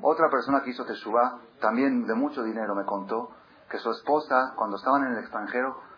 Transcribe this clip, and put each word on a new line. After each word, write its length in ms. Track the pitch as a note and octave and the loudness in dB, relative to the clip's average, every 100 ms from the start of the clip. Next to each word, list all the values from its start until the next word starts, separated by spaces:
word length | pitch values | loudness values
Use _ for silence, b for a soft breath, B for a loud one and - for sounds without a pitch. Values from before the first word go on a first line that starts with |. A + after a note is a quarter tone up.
otra 260 | C#3 D#3 D#3 | 2 4 4
persona 340 | C3+ A#2+ C#3 | 4 2 0
que 80 | C3 | 0
hizo 140 | B2 | -8
teshuvá, 540 | B2 G#2+ A2 A2+ B2+ - - - | -6 -6 0 2 2 0 -16 -2
también 460 | A2 A#2 C#3 B2 G#2+ | 0 4 2 2 0
de 80 | |
mucho 280 | A2+ C#3+ C#3+ | 0 0 -2
dinero, 320 | A2+ A2+ G#2+ | -4 -4 -4
me 100 | G2+ | -4
contó 460 | G2 G2+ G2 A2+ A#2+ B B B - | -4 -4 -4 -4 -6 B B B -12
que 80 | G#2 | -6
su 120 | A#2 | -4
esposa, 640 | A2+ - D3+ D3+ C3 C3 - | -4 0 0 4 2 2 -2
cuando 200 | G#2+ G2 | -4 -2
estaban 300 | B2+ C#3 C3 | 2 2 2
en 60 | |
el 60 | A2+ | -4
extranjero, 600 | - A2+ G#2 B2 C3+ - B | -6 -8 -4 -2 -2 -6 B